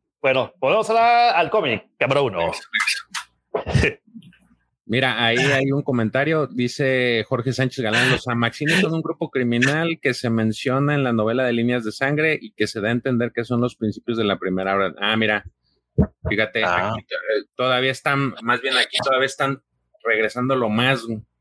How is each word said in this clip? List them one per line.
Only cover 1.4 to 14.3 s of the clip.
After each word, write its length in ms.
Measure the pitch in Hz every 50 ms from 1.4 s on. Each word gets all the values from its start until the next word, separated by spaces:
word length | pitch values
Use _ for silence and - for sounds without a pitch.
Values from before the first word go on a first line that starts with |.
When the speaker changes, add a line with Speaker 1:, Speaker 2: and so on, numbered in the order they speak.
| 170 151
Speaker 1:
cómic, 360 | - 220 180 139 113 98 - _ _ -
cámara 240 | 131 120 135 143 143
uno. 280 | 123 95 87 85 82 82 - - - - - - - - - - _ - - - - _ _ _ _ -
<laughs> 180 | - - - - - - 147 - - _ _ - 226 - - - _ _ _ _ _ _ _ _ _ _
Speaker 2:
Mira, 380 | - 110 127 131 127 117 113 120
ahí 140 | 117 117 120
hay 340 | 131 139 143 135 135 135 139
un 100 | 143 143
comentario, 640 | - 135 120 113 107 - 131 139 151 160 156 147
dice 760 | 127 - 123 123 120 - - 147 135 131 127 127 123 117 113 107
Jorge 260 | - 135 123 117 135 120
Sánchez 280 | - 131 127 - - 123
Galán, 280 | 107 107 117 117 123
los 180 | 131 - - 131
Amaxines 520 | 120 120 117 117 - - 147 147 165 185
son 120 | 190 160 160
un 60 | 165 160
grupo 280 | - - - 170 147
criminal 680 | - 131 123 120 120 120 123 135 143 156 165 170 165 147
que 120 | - 139 123
se 160 | - - 120
menciona 680 | 117 113 110 110 110 - - 135 127 135 143 143 147
en 100 | 143 135
la 80 | 127 117
novela 300 | 113 107 110 117 127 131
de 80 | 123 117
Líneas 300 | 117 117 120 123 123 113
de 80 | 107 107
Sangre 460 | - 135 135 147 147 156 160 156 -
y 120 | - 107 -
que 140 | - 107
se 140 | 104 - 113 98
da 60 | 107
a 40 | 117
entender 400 | 120 - 135 127 117 120 117 -
que 100 | - 117
son 160 | - 127 117 120
los 140 | 123 -
principios 420 | - 113 107 98 - - - 120 113
de 60 | 113
la 140 | 104